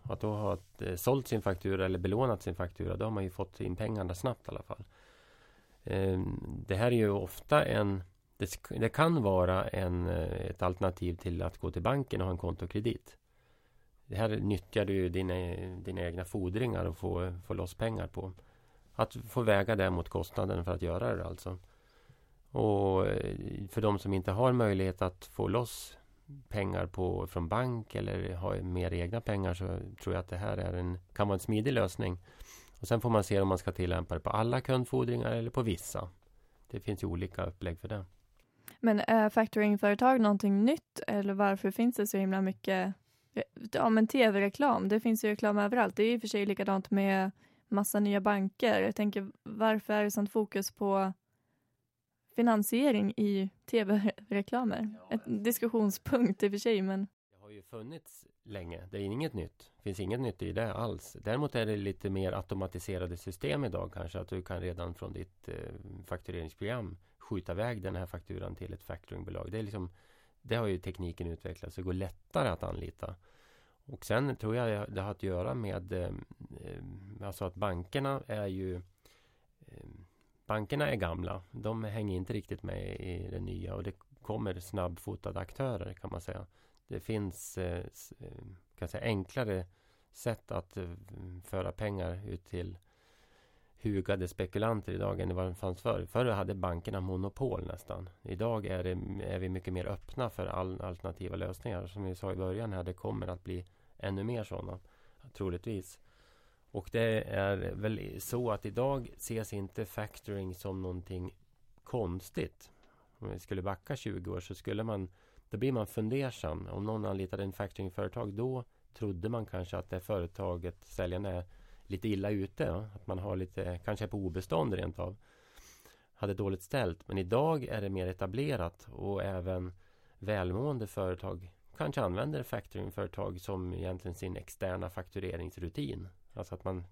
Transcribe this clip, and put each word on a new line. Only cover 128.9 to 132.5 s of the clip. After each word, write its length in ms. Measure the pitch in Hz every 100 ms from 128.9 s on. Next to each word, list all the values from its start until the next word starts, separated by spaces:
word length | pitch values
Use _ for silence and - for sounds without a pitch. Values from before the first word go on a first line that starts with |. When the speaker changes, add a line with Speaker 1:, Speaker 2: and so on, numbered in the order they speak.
Speaker 1:
och 320 | - 98 98
även 500 | 98 95 92 92 90 - - - - -
välmående 680 | 98 104 90 95 147 131 107
företag 640 | - 92 90 95 92 92 - - -
kanske 240 | 151 143
använder 420 | 101 92 139 151
factoringföretag 960 | 123